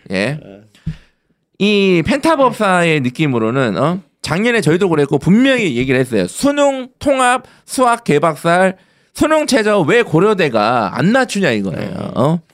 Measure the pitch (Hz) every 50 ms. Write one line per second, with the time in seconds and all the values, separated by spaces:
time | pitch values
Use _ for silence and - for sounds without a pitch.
0 | _ - 95 92 101 123 147 156 - 98 98 101 107 110 _ _ _ - 156 -
1 | - _ _ _ _ _ _ _ _ _ _ - 190 208 208 202 196 190 180 170
2 | 156 - - 302 - 320 330 277 269 240 214 - 214 196 185 180 175 170 156 151
3 | 131 123 127 - 160 147 127 117 110 110 120 139 131 117 95 82 127 160 175 196
4 | - _ _ _ - 139 151 180 220 247 240 226 160 151 156 175 202 185 165 147
5 | 143 139 - 135 - 151 190 226 262 277 262 247 220 175 123 117 131 131 131 127
6 | 131 120 117 104 90 90 - - - 277 285 294 285 285 269 262 254 254 _ _
7 | - 294 277 262 254 247 247 262 254 - _ _ _ - - - 254 240 233 226
8 | - - 151 147 160 165 151 135 - 170 170 180 190 190 185 - _ _ _ _
9 | _ _ _ - - 302 311 311 302 - 247 226 214 214 208 202 165 131 196 240
10 | 220 - 151 160 185 220 220 175 175 143 113 110 104 110 123 123 107 90 110 113
11 | 143 185 233 269 254 - - 208 190 151 117 107 98 95 78 - - - - -
12 | - - - - 120 147 165 175 - _